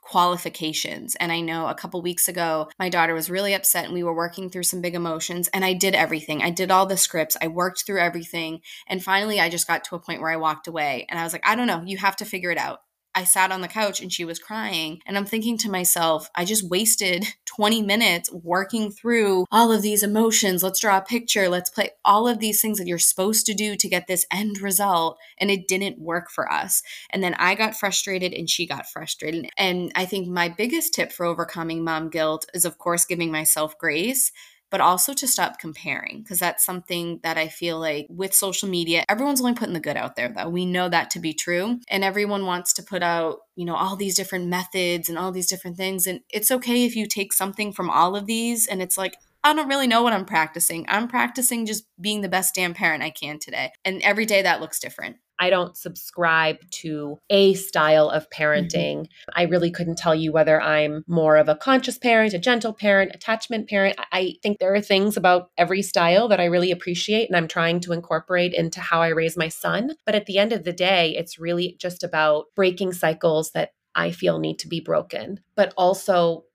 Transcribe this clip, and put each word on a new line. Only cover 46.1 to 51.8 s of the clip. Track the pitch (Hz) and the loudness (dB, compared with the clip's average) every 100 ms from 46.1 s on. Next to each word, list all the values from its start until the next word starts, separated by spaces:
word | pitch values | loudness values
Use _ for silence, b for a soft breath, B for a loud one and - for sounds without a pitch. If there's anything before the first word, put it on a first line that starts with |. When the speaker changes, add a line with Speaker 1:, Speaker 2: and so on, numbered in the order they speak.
| 180 _ | -4 _
Speaker 1:
it's | 208 214 | -2 0
okay | 254 240 240 | 0 2 2
if | 240 240 | 2 0
you | 214 | -4
take | 208 196 | -4 -2
something | - 190 196 208 | -2 -4 -4 -6
from | 196 180 | -4 0
all | 143 175 202 | 4 2 2
of | 202 | -2
these | 226 233 233 - | -2 0 0 -2
and | 190 | -2
it's | 180 - | -4 -4
like, | 190 - _ _ | -4 -8 _ _
"I | 294 | 2
don't | 302 277 | 2 0
really | 277 262 | 0 4
know | 233 | 4
what | 240 | 4
I'm | 214 190 | 2 0
practicing. | 160 156 170 - 165 - | 0 0 0 -2 -2 -2
I'm | 202 240 | -2 -2
practicing | 247 240 247 247 233 220 | -2 -2 0 -2 0 -4
just | 214 | -6